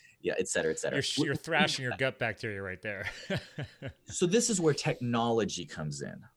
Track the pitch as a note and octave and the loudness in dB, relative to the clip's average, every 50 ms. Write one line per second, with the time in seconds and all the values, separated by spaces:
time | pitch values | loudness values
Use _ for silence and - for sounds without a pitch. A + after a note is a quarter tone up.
0 | - - - _ - F2 - - F#2+ - - F#2 E2 D#2+ D#2+ - - C3 C3 C#3 | -20 -20 -20 _ -4 -2 0 0 -2 0 0 0 2 2 0 0 -2 -2 0 0
1 | C3 - - C#3 D#3 C#3+ C3+ - - D#3+ E3 D3+ D3+ D3+ D3 C#3 C3 B2 - F#2+ | 0 0 0 0 0 0 0 -4 -2 0 2 4 4 4 2 -2 -2 -4 -2 0
2 | C3 C3 - - B2+ A2+ A2 - - A2+ G2+ G2 G2 F#2+ F#2 F2 - G#2+ G2+ F#2+ | -2 -2 0 0 -2 -2 -2 -4 -6 -6 -4 -4 -6 -6 -8 -6 -6 -6 -6 -4
3 | G#2 G2 - - - - G3 - - - - - C3+ - - - - B2+ - _ | -6 -8 -8 -10 -8 -6 -6 -6 -6 -8 -10 -10 -10 -10 -10 -12 -12 -12 -12 _
4 | _ - - - F#3 F3+ F#3 A#3+ A#3 - A3+ F3 E3 D#3 C#3+ - - D#3 C3 - | _ -8 -2 0 2 4 4 4 4 4 2 4 4 4 4 4 2 0 0 0
5 | B2+ A#2+ A#2+ A#2 A#2 A2+ A#2 A2+ G#2 F#2+ - F#2 E2 D2 - - D#2 D#2 D2 - | 0 0 2 2 4 4 4 4 4 2 0 -6 -8 -8 -8 -6 -6 -6 -4 -6
6 | - - - - - - _ | -8 -8 -10 -12 -16 -20 _